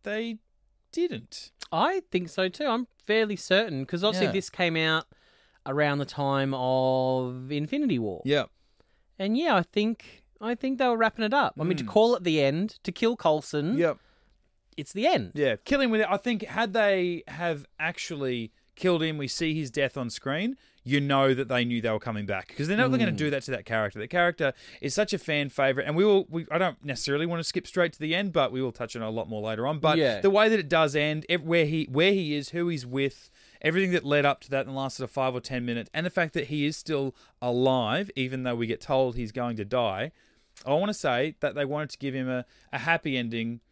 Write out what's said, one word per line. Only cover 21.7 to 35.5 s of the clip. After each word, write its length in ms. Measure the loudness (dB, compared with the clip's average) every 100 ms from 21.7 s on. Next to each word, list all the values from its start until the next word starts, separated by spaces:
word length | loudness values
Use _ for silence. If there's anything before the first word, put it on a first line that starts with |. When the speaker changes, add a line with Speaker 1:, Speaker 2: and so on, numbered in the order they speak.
| 0
Speaker 1:
they 100 | 0
were 80 | -2
coming 260 | -4 -6 -4
back, 260 | -6 -8 -6
'cause 100 | -2
they're 80 | 2
not 140 | 2
gonna 220 | 4 2
Speaker 2:
Mm. 40 | 0
Speaker 1:
do 140 | -2
that 120 | -2
to 60 | -4
that 120 | -8
character. 340 | -2 -2 -2 -4
The 100 | -4
character 440 | 2 2 2 -2 -2 -18 -8
is 140 | -4
such 180 | 0 0
a 60 | -2
fan 300 | -2 -2 -2
favorite, 380 | 0 2 2 0
and 80 |
we 100 | 2
will, 220 | 6 4 2
we, 180 | -6 -4
I 80 | 0
don't 260 | 0 -2
necessarily 400 | -8 -6 -2 -2 -2
wanna 180 | -4
skip 220 | -4 -6 -4
straight 260 | 0 0
to 60 | -2
the 140 | -2
end, 180 | -2 0
but 180 | 2 0
we 80 | 0
will 120 | -4
touch 240 | -4 -8 -6
on 60 |
it 40 | -4
a 40 |
lot 180 | -4 -6
more 120 | -6
later 240 | -4 -4 -4
on. 120 | 0
But 200 | 2 4
Speaker 2:
Yeah. 220 | 2 4
Speaker 1:
the 100 | 4
way 180 | 6 4
that 100 | 4
it 100 | 2
does 280 | 2 4 2
end, 280 | 0 -2 -2
ev-, 140 | -2
where 220 | 2 2 2
he, 180 | 0 0
where 220 | 2 4
he 220 | 4 0
is, 140 | -4 -4
who 180 | -4 -2
he's 160 | -4
with, 460 | -4 -2 -2 -4 -20 _ -20 -4
everything 320 | 0 2 2
that 120 | 2
led 220 | 2 4 4
up 140 | 0
to 100 | -2
that 120 | -4 -2
in 60 |
the 60 | -4
last 180 | -6 -6
sort 80 | -8
of 40 |
five 220 | -2 -2
or 60 | -2
ten 240 | -6